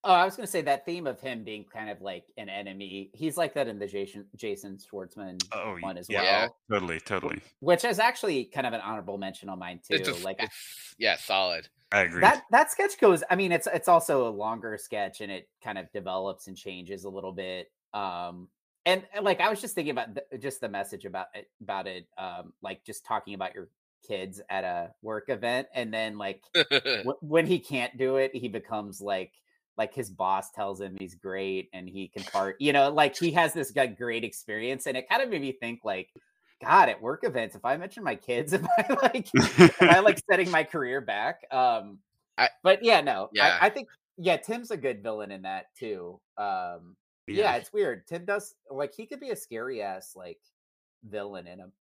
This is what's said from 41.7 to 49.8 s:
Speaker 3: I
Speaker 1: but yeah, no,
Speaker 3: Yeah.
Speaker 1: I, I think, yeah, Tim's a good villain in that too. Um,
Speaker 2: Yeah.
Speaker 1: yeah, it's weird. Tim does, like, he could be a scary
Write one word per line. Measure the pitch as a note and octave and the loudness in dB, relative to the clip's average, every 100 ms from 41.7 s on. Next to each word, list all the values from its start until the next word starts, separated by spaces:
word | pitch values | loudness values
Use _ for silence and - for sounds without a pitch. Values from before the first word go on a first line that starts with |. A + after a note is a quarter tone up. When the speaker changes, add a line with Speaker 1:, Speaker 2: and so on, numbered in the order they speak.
| A2+ G2 G2+ _ _ _ - | 2 -4 -18 _ _ _ 0
Speaker 3:
I | - - | 0 4
Speaker 1:
but | F3+ F#3+ | 4 6
yeah, | A#3 G3 | 8 6
no, | C#3+ G#2 G2+ | 6 -2 -2
Speaker 3:
Yeah. | G#3 D3+ F3 | 4 6 6
Speaker 1:
I, | F#3+ | 4
I | |
think, | G#3+ - _ _ - | 2 -12 _ _ -4
yeah, | F3 D#3+ | 2 2
Tim's | - A#3 A#3 | 0 -8 -6
a | G3+ | -4
good | C3+ A2 | -4 -4
villain | A2 G#2+ G2+ | -6 -6 -8
in | G2 | -10
that | F#2+ F#2+ F2+ _ | -8 -8 -10 _
too. | A#2 G2 F2 F#2 _ - | -8 -8 -8 -14 _ -6
Um, | G2+ F#2+ F2 F2 E2+ F#2 _ _ - | -4 -2 -4 -10 -16 -20 _ _ -6
Speaker 2:
Yeah. | G#2 | 0
Speaker 1:
yeah, | G#3 B2 | 2 2
it's | - | -2
weird. | G#3 F#3 A#2 _ | -2 -2 -2 _
Tim | E3+ | -10
does, | F3 G3+ G3+ _ _ | -4 -4 -6 _ _
like, | C3+ C#3+ | -8 -8
he | - - | -8 -14
could | C#4 | -14
be | C#4 | -10
a | G#3+ | -10
scary | - A2+ B2 A#2+ | -8 -10 -8 -6